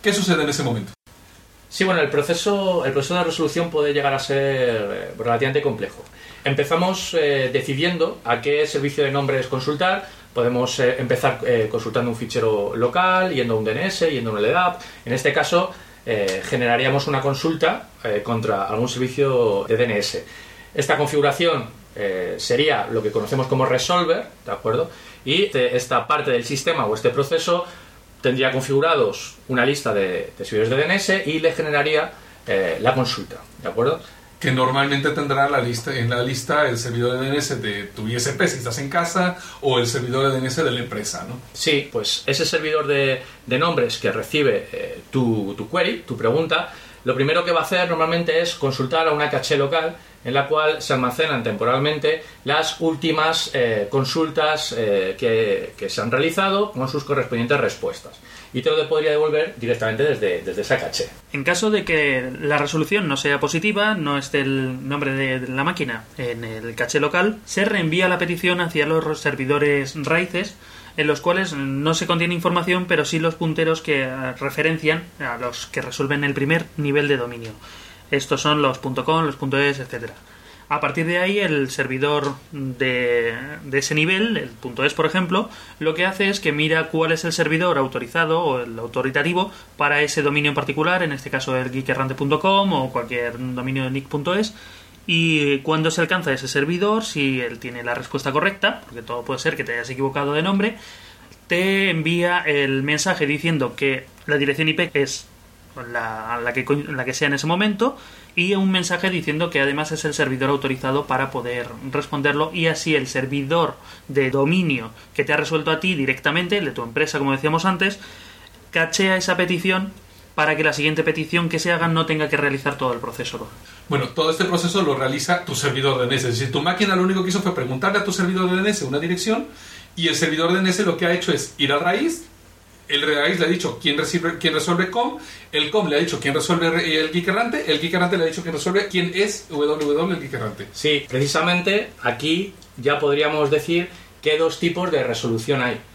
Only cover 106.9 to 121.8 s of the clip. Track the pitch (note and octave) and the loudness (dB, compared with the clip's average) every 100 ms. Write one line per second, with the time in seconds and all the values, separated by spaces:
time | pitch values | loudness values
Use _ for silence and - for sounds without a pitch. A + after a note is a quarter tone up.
106.9 | C#3 B2+ C3 D3 C#3 D#3 F3+ G#3 G3+ A#3+ | -4 -4 0 0 0 0 2 2 2 0
107.9 | C4 - - - - F3+ G3 F#3+ F#3 E3+ | -2 -18 -20 -8 -2 0 2 2 2 0
108.9 | F3 F#3+ F3+ D#3 D3+ E3+ D3 C#3 C#3+ D3+ | 0 0 0 -2 -2 0 2 2 0 -4
109.9 | D#3+ D#3 D3 C#3 C3 C3+ C#3 C3+ C3 C3+ | -4 -4 0 0 0 0 0 0 -2 0
110.9 | C#3 C#3 C3 C3+ C3 A#2+ B2 A#2+ A2+ C3 | -2 0 -2 0 -4 -6 -6 -8 -10 -4
111.9 | D3 C#3 D3 C#3+ C#3+ D#3 F3 E3 D3+ E3 | -4 -4 0 2 2 0 0 0 0 0
112.9 | D3 C3 C3 B2+ C#3+ C#3 E3 D3+ - - | 0 0 -4 -2 -2 0 2 0 -4 -20
113.9 | - - C#3 C3 C3+ C#3 F#3 E3+ B2+ A2+ | -20 -2 0 2 2 2 2 2 -2 -4
114.9 | - - - D3 D3+ D3+ D#3 D#3 D#3 F#3 | -14 -6 -2 4 4 4 0 2 0 0
115.9 | E3 C3+ C3+ D3+ D#3+ F3+ G3+ D3+ A2+ A#2 | 0 0 2 2 2 0 0 0 -4 -4
116.9 | A#2 D3+ D3 C#3 C3+ D3+ D#3+ F#3+ F3+ F#3+ | -2 0 0 0 2 2 2 0 2 0
117.9 | G3 - - - - - - - E3 E3 | -2 -14 -18 -20 -20 -20 -20 -4 0 0
118.9 | - F#3+ F#3 F#3 F3 F3 F3 F#3 F#3 G3 | 2 2 2 2 0 2 2 2 0 -2
119.9 | - - - - - D3+ D3+ D#3 C#3 D3+ | -8 -20 -20 -8 0 2 4 2 2 0
120.9 | D#3 D#3 D#3 D3+ E3+ E3 E3 F3 E3+ | 2 0 0 0 0 0 0 0 2